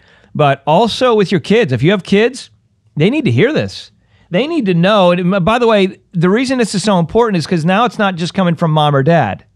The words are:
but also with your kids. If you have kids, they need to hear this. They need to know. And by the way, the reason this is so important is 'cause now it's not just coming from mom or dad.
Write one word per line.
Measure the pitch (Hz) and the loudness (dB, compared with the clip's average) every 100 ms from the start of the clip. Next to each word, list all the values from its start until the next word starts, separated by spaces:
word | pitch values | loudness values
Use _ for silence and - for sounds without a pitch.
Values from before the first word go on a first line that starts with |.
| _ _ _ - | _ _ _ -2
but | 147 139 - | 0 0 0
also | 165 226 - 254 220 | 2 2 0 0 2
with | 180 | 0
your | 175 | -2
kids. | - 214 190 | 0 0 0
If | 123 | 0
you | 147 | 0
have | 208 | 0
kids, | - 196 233 262 - _ _ _ _ - | 0 0 0 -4 -18 _ _ _ _ -2
they | 170 | -2
need | 294 226 | 0 0
to | |
hear | 117 226 | 2 0
this. | 160 101 - - _ _ _ - | 0 -4 -8 -20 _ _ _ -6
They | 175 285 | -4 -2
need | 339 202 | -2 0
to | 170 | 2
know. | 180 214 180 | 2 4 2
And | 180 180 208 | 2 0 0
by | 170 240 | 0 0
the | 226 | 2
way, | 214 190 - _ | 2 0 -4 _
the | 185 175 | -2 0
reason | 214 254 262 | 2 0 -2
this | 226 196 | -2 -2
is | |
so | 214 185 | 0 0
important | 165 220 233 185 | 0 0 0 -2
is | 139 | -2
'cause | 175 156 | -2 0
now | 190 240 | 0 0
it's | - | -2
not | 202 175 | -4 -4
just | 170 - | -6 -2
coming | 180 | -2
from | 170 165 | 0 0
mom | 156 147 143 | 0 2 2
or | |
dad. | 135 165 110 92 _ | 2 2 0 -6 _